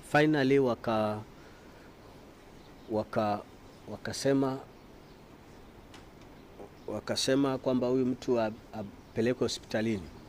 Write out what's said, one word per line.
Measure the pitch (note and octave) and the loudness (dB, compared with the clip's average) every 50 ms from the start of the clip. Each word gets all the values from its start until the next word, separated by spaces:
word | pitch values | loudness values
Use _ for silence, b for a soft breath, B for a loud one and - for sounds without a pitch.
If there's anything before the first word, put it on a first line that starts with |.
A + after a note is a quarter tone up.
| - - - | -18 2 4
Finally | D3 D3+ D#3 D#3 D3 C3+ C3 C3+ C#3 | 4 6 6 4 4 4 6 6 6
waka-, | C3+ B2 A#2 - - - A2+ A2 G#2+ G#2+ G#2+ G#2+ G#2+ - - B B B B B B B B B B B B - - - - - - - - - - - - - - - - - - - | 6 4 2 0 0 -2 0 2 2 0 0 -4 -8 -14 -18 B B B B B B B B B B B B -20 -20 -20 -20 -20 -20 -20 -20 -20 -20 -20 -20 -20 -20 -20 -20 -20 -12 -4
waka-, | A2+ G#2+ G#2+ - - A#2+ A2 G#2 G#2 G#2 - - - - - - - - - - | -4 -4 -4 -2 -2 0 0 0 0 -2 -6 -10 -18 -20 -20 -20 -20 -20 -14 -14
wakasema, | G#2+ - - - G2+ - - C3+ C#3 C#3 C3+ C3+ C3 C3+ - - - - - - - - - - - - - - - - - - - - - - - - - - - - - - - - - - - - - - - - G2 - - - - - | -14 -10 -8 -8 -8 -2 0 2 2 2 2 0 -2 -6 -10 -14 -20 -20 -20 -20 -20 -20 -20 -20 -20 -20 -20 -20 -20 -20 -20 -20 -20 -20 -20 -20 -20 -20 -20 -20 -20 -20 -20 -20 -20 -20 -20 -20 -20 -20 -20 -20 -20 -18 -18 -18 -18 -16 -12 -8
wakasema | G#2 G#2+ - - A2+ G2+ - - C3+ C#3 C#3 C#3 C3 C3 | -8 -8 -4 -4 -4 -2 0 2 2 2 2 2 0 -2
kwamba | - C3 C3 B2+ B2 | -2 0 0 2 2
huyu | B2 B2+ C3 C3 | 2 2 2 2
mtu | B2 B2+ B2 - - B2+ A#2 | 0 -2 -4 0 0 2 2
a-, | A2+ A2 A2 A2 - - - | 2 0 -2 -6 -16 -14 -12
apelekwe | A2 G#2 G2+ G2 - - - - - A2 A#2+ B2+ - B2+ | -12 -12 -12 -12 -18 -20 -10 -4 0 0 0 2 0 0
hospitalini. | A#2 - - - - - A2+ A2 A2+ A2+ G2 E2+ D2+ - - - | -2 -2 -6 -10 -6 -4 -2 0 0 -2 -2 -4 -10 -16 -20 -20